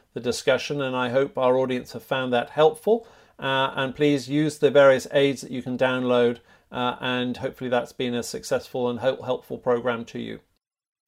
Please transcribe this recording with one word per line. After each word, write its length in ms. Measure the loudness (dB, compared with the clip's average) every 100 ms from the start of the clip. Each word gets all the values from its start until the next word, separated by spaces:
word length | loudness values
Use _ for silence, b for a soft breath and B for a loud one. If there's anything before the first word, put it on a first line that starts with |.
| b
the 60 | -8
discussion, 600 | -6 -2 0 0 0 -4
and 160 | -4 -2
I 140 | 0
hope 280 | 0 0 0
our 180 | 2 2
audience 360 | 0 -4 -6
have 100 | -14
found 300 | -6 -4 0
that 180 | 0 -2
helpful. 560 | 2 2 2 0 0 B B B -8
Uh, 320 | -2 0 0 -2
and 180 | -6
please 340 | 0 2 2 0
use 300 | -2 -2 2
the 120 | 4
various 360 | 8 8 6 2
aids 300 | 2 2 0
that 80 | -6
you 120 | -10
can 140 | -6 -2
download, 640 | 0 0 2 2 2 0 b b b
uh, 240 | -6 -4 -4
and 360 | -6 -4 -4 -6
hopefully 320 | -8 -8 -2
that's 240 | -2 -2
been 220 | -6 -4
a 80 | -4
successful 680 | -6 -10 -4 -4 -4 -4 -4
and 120 | -2
help-, 240 | -2 -2
helpful 340 | -4 -6 -6 -6
program 460 | -2 0 0 -4 -8
to 120 | -12
you. 220 | -12 -14 -18 _ _ _ _ _